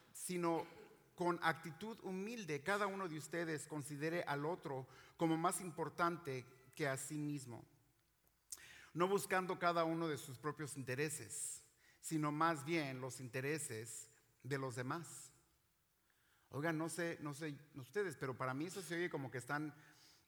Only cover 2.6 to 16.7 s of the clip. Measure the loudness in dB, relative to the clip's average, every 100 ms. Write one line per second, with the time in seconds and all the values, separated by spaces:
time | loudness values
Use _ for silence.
2.6 | 2 2 2 0 -2 -4 -4 -2 0 -2
3.6 | -2 -6 -4 -2 0 0 0 0 0 -2
4.6 | -4 -6 -6 -14 -16 2 4 6 4 2
5.6 | -4 -2 -4 4 2 4 -2 -4 -6 -16
6.6 | -18 -2 0 0 -2 -2 0 -2 -6 -12
7.6 | -14 _ _ _ _ _ _ _ -14 -14
8.6 | -14 -18 -8 2 4 4 4 2 4 4
9.6 | 4 6 6 4 2 0 -4 -4 -4 -2
10.6 | -4 -6 -2 0 0 -2 -6 -6 -4 -6
11.6 | -12 _ -20 -12 -2 2 2 6 4 4
12.6 | 2 0 0 -2 -6 -6 -6 -2 0 0
13.6 | -2 -4 -6 -10 -12 -18 _ _ -4 -2
14.6 | -2 -2 -2 -2 -6 -14 -16 -20 _ _
15.6 | _ _ _ _ _ _ _ _ _ -2
16.6 | 0